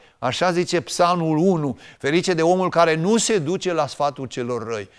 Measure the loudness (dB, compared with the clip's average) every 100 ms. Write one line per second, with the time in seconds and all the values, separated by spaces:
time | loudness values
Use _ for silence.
0 | -14 _ -6 0 0 0 0 -2 -2 0
1 | 2 2 0 2 2 2 0 -6 -12 -8
2 | -2 0 2 2 2 2 2 2 4 2
3 | 2 2 2 0 -2 -4 -2 -2 -2 -2
4 | -4 -4 -8 -8 -6 -6 -6 -8 -10